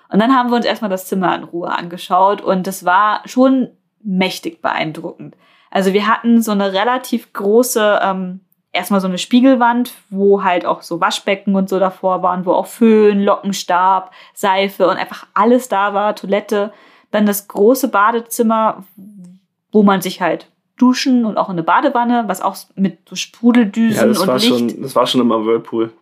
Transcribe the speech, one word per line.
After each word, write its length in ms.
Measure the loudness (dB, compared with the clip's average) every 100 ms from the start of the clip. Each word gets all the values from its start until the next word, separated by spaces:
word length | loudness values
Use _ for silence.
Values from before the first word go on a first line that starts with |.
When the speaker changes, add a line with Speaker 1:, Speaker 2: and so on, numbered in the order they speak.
| _
Speaker 1:
Und 80 | 0
dann 140 | 2
haben 160 | 2 2
wir 60 | 0
uns 100 | -2
erstmal 240 | -4 -4
das 160 | -6 -4
Zimmer 280 | -2 -2 -2
in 80 |
Ruhe 260 | -6 -10 -6
angeschaut 680 | -6 -8 -12 -2 2 2 2
und 240 | -2 -2 -2
das 180 | -4
war 380 | 0 2 2 0 -4
schon 420 | 2 4 4 -2 -8 _ _
mächtig 580 | -4 -2 -2 -4 -10 -8
beeindruckend. 760 | -6 -4 -6 -8 -12 -14 -18 -20 _ _ _
Also 220 | -2 0
wir 140 | 0 0
hatten 360 | 0 2 2
so 100 | 2
eine 200 | 0 -2
relativ 600 | -2 0 -2 -4 -8 -8
große, 680 | -6 0 2 2 0 2 2
ähm, 380 | 0 -4 -8 -12 _ _ _
erstmal 280 | -8 -2 -2
so 60 | -2
eine 120 | -4
Spiegelwand, 760 | 0 2 4 4 2 0 -2 -8 _
wo 320 | -2 2 2
halt 240 | 2 -2 -2
auch 160 | -6
so 180 | -6 -4
Waschbecken 540 | -2 -2 -4 -4 0
und 140 | -2 0
so 100 | 0
davor 440 | -2 -2 -4 -2
waren, 200 | -2 -2
wo 80 | -2
auch 140 | -2 -2
Föhn, 560 | 0 4 6 4 4
Lockenstab, 880 | 2 0 -2 -6 -2 0 2 0 -2 -14 -20
Seife 540 | -4 -2 0 -2 0 0
und 80 | 0
einfach 300 | -6 -12 -8
alles 360 | 0 2 2 0
da 260 | -2 -2
war, 200 | 0 -2 -4
Toilette. 560 | -4 -4 -2 -4 -4 -8 _ _ _
Dann 120 | 0
das 220 | 0 0 -6
große 400 | 2 2 4 0
Badezimmer, 920 | 2 2 0 -4 -2 0 2 0 -2 -10 -20 -20 -20 -20 -20 _ _ _
wo 120 | 2
man 160 | 4 2
sich 180 | -2 -4
halt 300 | -4 -4 -8 _ _ 0
duschen 480 | 2 2 0 0
und 140 | 0 -2
auch 100 | -2
in 20 |
eine 100 | -4
Badewanne, 600 | 0 2 2 0 0 0 -2
was 140 | -4
auch 160 | -6 -8 -12
mit 340 | -4 -4 -4 _
so 60 |
Sprudeldüsen 800 | -12 -12 _ 2 4 2 0 0 2
Speaker 2:
Ja, 60 | 2
das 100 | 2
Speaker 1:
und 80 | 0
Speaker 2:
war 80 | 0
Speaker 1:
Licht. 100 | 2
Speaker 2:
schon, 340 | 0 -2 -6
das 140 | -4 -2
war 100 | 0
schon 140 | 2
immer 260 | 0 0 0
Whirlpool. 460 | -2 -2 -4 -4 -4